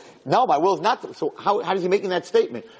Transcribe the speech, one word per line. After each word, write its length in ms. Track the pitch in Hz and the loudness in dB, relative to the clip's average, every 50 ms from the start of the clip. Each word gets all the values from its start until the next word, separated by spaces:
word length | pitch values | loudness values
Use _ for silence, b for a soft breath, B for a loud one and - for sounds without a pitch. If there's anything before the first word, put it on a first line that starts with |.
| B B B B B | B B B B B
no, 220 | 131 160 214 254 | 0 2 2 4
my 120 | 202 156 | 4 2
will 180 | 143 165 196 190 | 2 2 2 0
is 40 | 151 | 2
not 220 | 160 214 262 - | 0 0 -2 -2
to, 120 | - 131 - | -6 -12 -10
so 200 | - 170 139 - | -6 -6 -6 -6
how, 220 | - - 190 202 208 | -4 -2 0 0 0
how 160 | 185 165 190 | 0 -2 -2
is 60 | 196 | -2
he 80 | 170 185 | 0 0
making 220 | 185 208 190 190 | 0 0 0 0
that 140 | 180 175 - | -4 -4 -2
statement? 400 | - - 226 226 160 123 113 - B B | 0 2 2 2 0 -2 -10 -12 B B